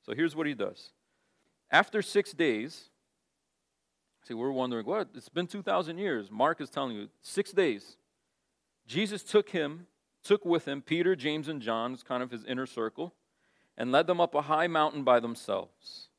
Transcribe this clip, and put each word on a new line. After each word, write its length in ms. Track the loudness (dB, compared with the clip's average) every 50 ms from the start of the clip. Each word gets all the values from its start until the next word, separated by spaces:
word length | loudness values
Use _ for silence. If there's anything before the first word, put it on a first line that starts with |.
So 140 | _ -10 -4
here's 200 | -2 -2 -2 0
what 120 | -2 -4
he 80 | -4 -2
does. 380 | -2 -4 -6 -6 -10 -20 -20 _ _ _ _ _ _ _ _ _ _ _ _ _ _ _ _
After 300 | 6 6 6 6 2 -4
six 320 | -4 2 2 2 2 2 0
days, 560 | 0 2 2 2 0 -2 -6 -10 -16 -20 _ _ _ _ _ _ _ _ _ _ _ _ _ _ _ _ _ _ _ _ _ _ _ _ _ _ _ _
see, 100 | -12 -8
we're 180 | -4 -4 -2
wondering, 360 | 0 0 -2 -2 -2 -4 -2
"What? 240 | -2 -2 -2 -2 -6 _
It's 140 | -20 -20 -8
been 180 | _ -4 -4
two 160 | -4 -6 -8 -4
thousand 360 | 0 0 0 0 -2 -6 -4
years." 320 | -4 -2 -2 -2 -4 -8
Mark 300 | -2 2 2 2 2 0
is 100 | -6 -8
telling 260 | -4 -4 -4 -4 -4
you, 140 | -8 -10 -12 _ _
six 320 | _ -8 -2 -2 -2 0 2
days. 460 | 2 4 4 2 -2 -6 -16 -20 _ _ _ _ _ _ _ _ _ _ _ _ _ _ _ _ _ _
Jesus 360 | -4 -2 0 0 0 -2 -6 -10
took 280 | 2 4 4 4 4
him, 360 | -2 -2 -2 -2 -4 -10 -16 _ _ _ _ _ _ _ _
took 220 | 2 2 2 4
with 220 | 2 2 2 2
him 140 | -2 -6 -6
Peter, 340 | -4 -2 0 2 2 2 2
James, 320 | 2 0 -2 -2 -2 -4
and 140 | -6 -8 -6
John, 320 | -2 -2 -2 0 0 -2 -6
it's 100 | -8 -8
kind 200 | -6 -4 -4 -4
of 80 | -4
his 140 | -8 -12 -8
inner 220 | -6 -6 -6 -6
circle, 480 | -6 -4 -4 -4 -4 -4 -6 -8 -8 _ _ _ _ _ _ _ _ _ _ _ _ _
and 160 | -6 -4 2 4
led 140 | 4 4
them 140 | 4 4 2
up 140 | 2 2 2
a 80 | -2 0
high 240 | 2 2 2 2
mountain 380 | 2 2 2 2 2 0 0 4
by 160 | 4 4 6
themselves. 880 | 4 0 -6 -6 -6 -4 -4 -4 -4 -6 _ _ _ -20 -20 -20 -20 -20 _